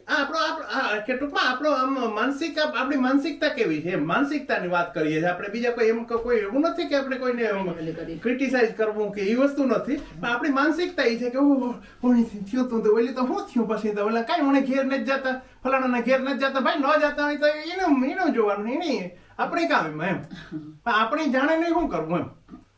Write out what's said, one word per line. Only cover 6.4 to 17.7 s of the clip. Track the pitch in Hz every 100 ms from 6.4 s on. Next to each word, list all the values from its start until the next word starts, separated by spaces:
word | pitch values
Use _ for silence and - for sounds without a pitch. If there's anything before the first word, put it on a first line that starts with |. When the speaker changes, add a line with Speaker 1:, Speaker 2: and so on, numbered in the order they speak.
| 202 262
Speaker 1:
નથી | 330 339 294
કે | 277
આપણે | 254 254
કોઈને | 254 240
એમ | 220 196 180
Speaker 2:
ઓલી | 165 160
કરી. | 165 165 165
Speaker 1:
ક્રિટિસાઇઝ | 233 254 269 262 220
કરવું | 185 214 214 208
કે | 202
ઈ | 196 240
વસ્તુ | 277 277
નથી, | 262 202 - 294
પણ | - 160 240
આપણી | 240 311
માનસિકતા | 269 302 311 359 -
ઈ | 240 226
છે | 247
કે | 254
ઓહો, | 285 269 247 - - -
ઓલી | 247 240
થયું | 226 202 196 254 247
તું | 226
તો | 208 220
ઓલી | 262
તો | 262
શું | 254 392
થયું | - 247 214
પછી | 208 214
તો | 208 208
ઓલા | 233
કાંઈ | 226 339 277
ઓણે | 269
ઘેર | 262 269 269
નથી | 269
જાતા, | - 269 262 254 - -
ફલાણાના | 254 269 262 247
ઘેર | 233 262
નથી | 262 269
જાતા, | 269 269
ભાઈ | 262 339
ન | 277 302
જાતા | 302 294
હોય | 294 294
તો | 294
એનું, | 302 320